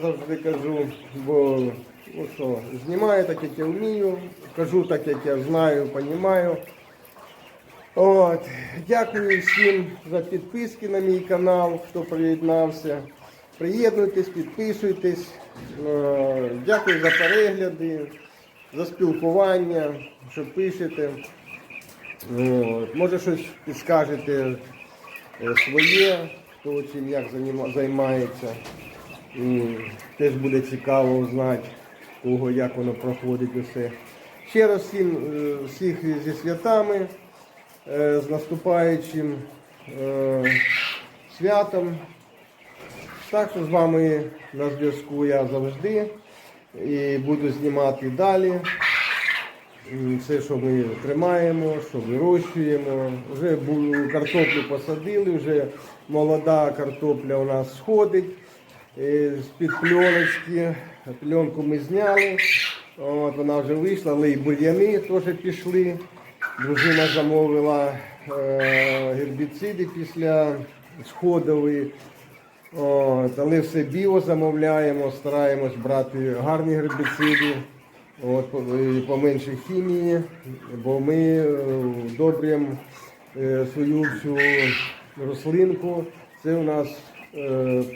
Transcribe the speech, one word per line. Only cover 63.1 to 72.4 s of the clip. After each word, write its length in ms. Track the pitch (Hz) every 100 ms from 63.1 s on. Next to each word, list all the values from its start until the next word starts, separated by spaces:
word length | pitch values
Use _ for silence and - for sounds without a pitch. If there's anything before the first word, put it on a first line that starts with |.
| 147 147 139
вона 220 | 147 147
вже 140 | 135
вийшла, 380 | 156 185 190 160
але 200 | 147 147
і 40 | 135
бур'яни 640 | 143 143 160 185 202 202
теж 360 | - 185 175 170
пішли. 560 | 185 165 180 185 180 170 - - - - - -
Дружина 460 | 131 143 165 160 156
замовила, 880 | 156 151 156 151 147 147 147 139 131 - - 147
е, 840 | 139 135 135 135 135 135 135 131 131
гербіциди 720 | 143 131 147 - 202 185 170 170
після 600 | 156 165 160 156 151 139 131 - - 165 -
сходові. 800 | - 180 170 151 151 147 143 139 - - - - -